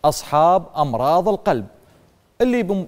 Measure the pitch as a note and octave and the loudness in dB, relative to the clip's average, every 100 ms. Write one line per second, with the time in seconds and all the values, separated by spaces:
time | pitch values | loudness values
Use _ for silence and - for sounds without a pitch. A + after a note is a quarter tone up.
0 | D3+ D3 - D3 E3 F#3 E3+ D#3 D3 A2+ | 0 -2 -2 2 4 2 -2 -4 -2 0
1 | C3 E3+ F#3+ G3+ - C3 G2 - _ _ | 0 2 0 -2 -2 -2 -4 -16 _ _
2 | _ _ _ _ B3+ B3 F#3 G3 | _ _ _ _ 0 0 -2 -4